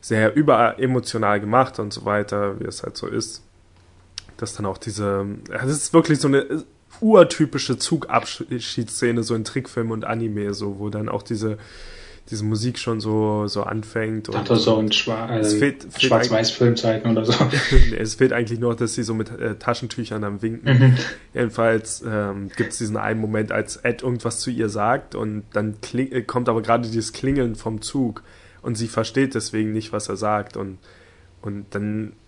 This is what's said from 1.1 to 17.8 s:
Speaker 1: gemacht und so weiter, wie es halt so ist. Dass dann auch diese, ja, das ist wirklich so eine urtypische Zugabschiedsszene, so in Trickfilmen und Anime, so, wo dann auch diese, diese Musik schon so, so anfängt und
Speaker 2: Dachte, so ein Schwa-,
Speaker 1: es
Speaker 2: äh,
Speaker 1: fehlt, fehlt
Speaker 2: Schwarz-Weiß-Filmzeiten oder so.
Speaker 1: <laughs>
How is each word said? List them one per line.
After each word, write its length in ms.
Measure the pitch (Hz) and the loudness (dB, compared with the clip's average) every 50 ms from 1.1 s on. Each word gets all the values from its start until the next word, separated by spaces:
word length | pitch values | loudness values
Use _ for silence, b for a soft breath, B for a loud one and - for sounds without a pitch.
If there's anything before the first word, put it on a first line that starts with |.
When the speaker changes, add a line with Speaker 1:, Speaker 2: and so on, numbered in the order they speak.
| - 113 107 101 104 104 | -4 -2 0 2 0 0
Speaker 1:
gemacht 380 | 104 104 110 127 131 127 - - | 0 2 4 4 4 4 0 -6
und 140 | 107 104 | -6 -6
so 120 | 104 113 107 | -8 -6 -4
weiter, 560 | 104 104 104 104 - 101 104 101 101 98 107 | -2 -2 -2 -2 -2 -4 -2 -2 -4 -4 -6
wie 40 | - | -8
es 180 | - - - | -10 -10 -10
halt 140 | - - - | -12 -12 -10
so 100 | - - | -10 -10
ist. 360 | - - 113 110 - - - - _ _ _ _ _ _ _ _ _ _ - _ _ _ - - - - | -6 -6 -6 -6 -6 -12 -18 -20 _ _ _ _ _ _ _ _ _ _ -20 _ _ _ -18 -16 -16 -12
Dass 180 | - 117 107 - | -10 -10 -10 -8
dann 120 | - 107 | -6 -6
auch 120 | 98 95 - | -6 -6 -6
diese, 480 | - 117 101 101 104 101 98 98 98 101 101 - - - | -8 -10 -6 -4 -2 -2 0 -2 -2 -4 -8 -10 -12 -10
ja, 80 | - - | -8 -4
das 120 | 127 131 | -2 -2
ist 220 | 151 143 - - - | -2 -2 -4 4 4
wirklich 260 | 165 160 - 156 131 | 4 6 6 2 2
so 80 | 151 147 | 2 2
eine 360 | 135 139 - - 151 160 - _ _ _ _ _ - - | 2 2 2 0 -6 -6 -6 _ _ _ _ _ -10 -2
urtypische 800 | - 220 220 190 170 135 - - 156 135 - 139 - - 131 107 | 2 6 10 10 8 8 6 0 0 0 0 -4 -2 -2 -2 -2
Zugabschiedsszene, 1400 | - - 170 147 - - - 117 - - - - - - 131 120 117 - - - 117 107 - - - 120 117 117 | 0 -2 -2 -2 -2 -2 -2 -2 -2 -4 -10 -10 -10 -8 -8 -8 -8 -6 -6 -6 -6 -6 -4 -2 0 0 0 0
so 120 | 110 113 120 | -2 -2 -4
in 100 | 113 107 | -4 -4
Trickfilmen 480 | - - 139 131 - - 123 117 113 | -4 -6 -6 -8 -6 -6 -4 -4 -4
und 120 | 113 110 - | -4 -6 -4
Anime, 480 | 104 113 113 117 113 104 104 101 101 101 | -4 -4 -4 -2 -4 -4 -4 -4 -4 -4
so, 240 | 101 104 101 98 98 | -4 -6 -6 -6 -6
wo 120 | 104 104 | -8 -6
dann 180 | 101 107 107 - | -6 -6 -6 -4
auch 140 | - 101 | -4 -6
diese, 340 | - - 117 104 110 110 107 104 B B B B B B B B B B B B B - | -4 -4 -6 -4 -2 -4 -4 -6 B B B B B B B B B B B B B -12
diese 140 | 120 107 104 | -8 -4 -2
Musik 340 | 107 110 107 110 123 120 - | -2 -2 0 -2 -4 -4 -4
schon 220 | - 123 117 110 | -4 -4 -4 -4
so, 460 | 107 110 107 110 107 107 107 107 104 | -2 0 0 2 2 2 0 0 -2
so 160 | 104 - 104 | -2 -4 -4
anfängt 680 | 101 - 107 110 107 - - 113 110 110 110 110 107 - | -4 -4 -6 -6 -8 -6 -6 -4 -4 -4 -4 -6 -8 -6
und 60 | - | -6
Speaker 2:
Dachte, 220 | - - - 120 | -6 0 2 2
so 200 | 107 - 117 110 | 4 4 4 4
ein 140 | 107 110 107 | 4 2 2
Schwa-, 460 | 104 - - - 113 110 113 117 120 110 | 2 0 0 0 -4 -4 -4 -2 -2 0
Speaker 1:
es 160 | 107 104 104 | 2 2 4
Speaker 2:
äh, 40 | 107 | 4
Speaker 1:
fehlt, 240 | 127 143 135 - - | 4 2 2 -2 -12
fehlt 180 | - - - | -16 -2 0
Speaker 2:
Schwarz-Weiß-Filmzeiten 1080 | - 131 120 113 123 120 113 110 113 113 - - 123 120 117 - - 139 110 107 - 120 | 2 4 4 4 4 4 2 2 2 0 2 4 4 4 4 4 2 0 0 2 2 2
oder 140 | 113 113 110 | 2 2 4
so. 80 | 113 | 2
Speaker 1:
<laughs> 380 | 120 - - 127 139 139 - - 139 131 | 4 4 4 2 2 0 0 6 10 10